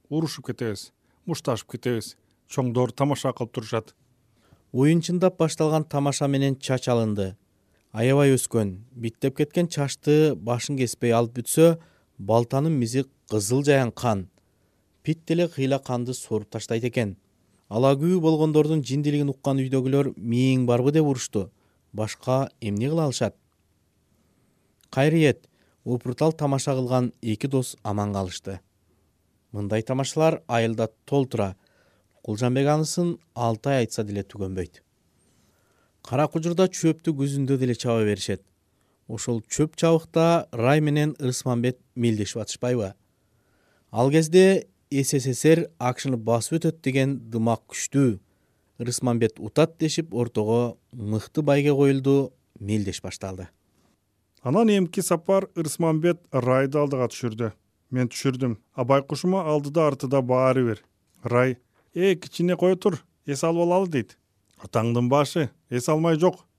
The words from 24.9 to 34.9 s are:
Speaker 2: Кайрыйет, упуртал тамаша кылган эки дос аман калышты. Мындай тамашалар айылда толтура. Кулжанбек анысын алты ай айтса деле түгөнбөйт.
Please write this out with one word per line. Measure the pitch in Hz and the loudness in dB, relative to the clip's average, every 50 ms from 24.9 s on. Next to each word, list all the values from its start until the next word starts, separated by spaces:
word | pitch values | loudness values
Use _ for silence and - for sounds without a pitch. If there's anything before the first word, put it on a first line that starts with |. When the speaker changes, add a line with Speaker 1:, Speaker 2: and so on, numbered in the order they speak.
Speaker 2:
Кайрыйет, | - 135 139 156 160 165 156 139 113 - _ _ _ _ _ _ _ _ - | -2 2 2 4 4 4 4 4 2 0 _ _ _ _ _ _ _ _ -6
упуртал | 127 123 120 - 127 123 - 151 160 | -4 -4 -4 -4 -6 -4 0 0 0
тамаша | 160 - 151 139 139 131 - 147 135 | 0 0 -2 -2 0 -2 -2 -2 -2
кылган | 131 127 120 127 127 123 120 - _ | -2 -2 0 0 0 0 0 -4 _
эки | - 113 107 - - | -6 -4 -4 -4 -2
дос | 139 139 131 123 - - - | -2 -2 -2 -2 -4 -8 -10
аман | - 107 101 101 104 104 | -8 -6 -4 -2 -2 -2
калышты. | 101 98 95 92 92 - - 98 98 92 - _ _ _ _ _ _ _ _ _ _ _ _ _ _ _ _ _ | -2 -4 -4 -6 -8 -12 -12 -12 -14 -14 -16 _ _ _ _ _ _ _ _ _ _ _ _ _ _ _ _ _
Мындай | - 104 101 98 107 110 | -10 -8 -4 -2 -2 -2
тамашалар | 110 - 131 131 139 - - 156 156 160 156 - - | -2 -2 -4 -4 -4 -4 0 0 2 2 2 -2 -4
айылда | - 120 117 113 113 113 113 113 110 - _ _ | -2 0 0 0 0 -2 -2 -4 -4 -6 _ _
толтура. | - 143 139 135 131 - 110 101 95 90 - _ _ _ _ _ _ _ _ _ _ _ _ | -2 0 0 0 0 -2 -2 -2 -4 -6 -10 _ _ _ _ _ _ _ _ _ _ _ _
Кулжанбек | - - - 110 127 123 127 135 139 147 | -8 -8 -4 -2 0 0 2 2 2 2
анысын | 151 156 160 151 - 180 175 175 170 - _ _ _ | 2 0 -2 -2 -2 -2 -2 -2 -4 -6 _ _ _
алты | 120 120 117 113 110 - 139 | -4 -2 -2 -2 -2 -2 -2
ай | 139 131 | 0 0
айтса | 117 110 - - 107 | 0 -2 -4 -6 -6
деле | 104 101 101 | -6 -6 -6
түгөнбөйт. | 95 - - 101 98 95 95 92 87 82 - _ _ _ | -8 -8 -10 -8 -8 -6 -6 -6 -8 -8 -12 _ _ _